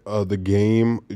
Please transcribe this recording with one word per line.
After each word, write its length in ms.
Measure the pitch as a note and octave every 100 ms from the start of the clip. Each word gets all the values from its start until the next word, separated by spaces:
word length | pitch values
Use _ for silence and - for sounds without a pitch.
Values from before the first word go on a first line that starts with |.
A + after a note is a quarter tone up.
| G2+
of 240 | G#2 F#2+
the 80 | G2
game 640 | F#2 G2+ G#2 A2+ A#2 A2+ -